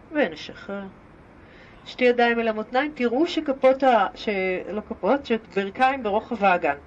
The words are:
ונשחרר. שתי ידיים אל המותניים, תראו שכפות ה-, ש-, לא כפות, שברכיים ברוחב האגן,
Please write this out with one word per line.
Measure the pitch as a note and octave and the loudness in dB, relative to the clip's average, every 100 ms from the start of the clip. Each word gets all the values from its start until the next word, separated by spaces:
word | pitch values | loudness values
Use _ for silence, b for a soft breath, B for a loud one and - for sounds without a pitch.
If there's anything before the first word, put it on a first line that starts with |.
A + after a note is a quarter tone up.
| - D4+ | -6 0
ונשחרר. | G#3 D3+ - - - G3+ F#3+ - - - - - B B B B - | 0 -2 -14 -16 -12 -10 -12 -16 -20 -20 -20 -20 B B B B -18
שתי | - B3 | 0 2
ידיים | A#3+ A#3+ A#3 | 4 2 2
אל | A3+ | -2
המותניים, | G#3+ G#3+ B3+ D4 - | -4 -2 -2 -2 -2
תראו | A#3+ A#3+ E4+ | -2 0 0
שכפות | D#4+ D4+ C4 C4 C4+ | -2 -4 2 2 4
ה-, | C4+ A3+ F#3 - | 4 4 2 -2
ש-, | - G3 F#3 F#3 - | -4 -2 0 -2 -4
לא | G#3 - | -8 -8
כפות, | A3+ F#3 C#4 C#4 | -4 0 0 0
שברכיים | A3+ - G3 G3 A3 C4 C#4 | -4 -2 -4 -4 0 0 0
ברוחב | G#3+ G#3 - A3 | -2 -2 -2 0
האגן, | G3 F3 D#3+ C#3+ | 2 4 2 -4